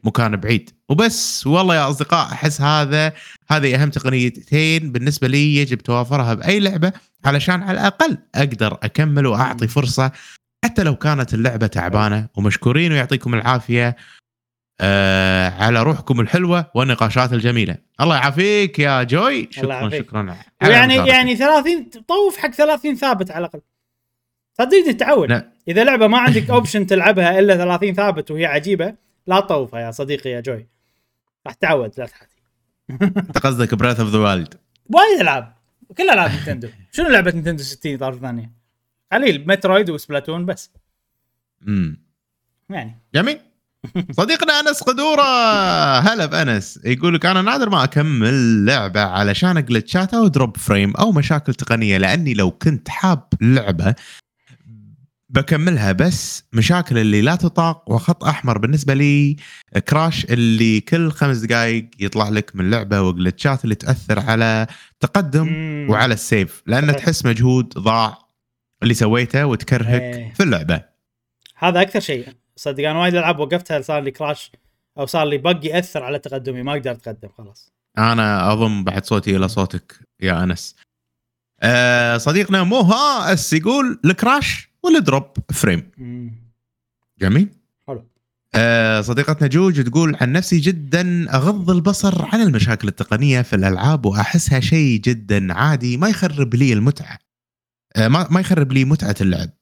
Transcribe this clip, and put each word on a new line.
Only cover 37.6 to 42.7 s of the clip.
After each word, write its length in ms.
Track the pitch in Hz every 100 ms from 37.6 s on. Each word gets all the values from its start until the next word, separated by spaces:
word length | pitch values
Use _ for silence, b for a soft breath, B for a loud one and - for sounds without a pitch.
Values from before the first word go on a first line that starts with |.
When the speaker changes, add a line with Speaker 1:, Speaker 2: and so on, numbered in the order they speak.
Speaker 2:
ستين 340 | 135 - 160 135
طرف 240 | 131 127
ثانية؟ 300 | 127 120 113 _ _ _ _ _ _
قليل، 340 | 208 269 151 151
مترويد 420 | 196 196 190 196
وسبلاتون 560 | 147 - 143 139 165 175
بس. 260 | 170 - _ _ _ _ _ _ _ _ _
Speaker 1:
مم. 400 | 98 101 85 76 _ _ _ _ _ _
Speaker 2:
يعني. 300 | _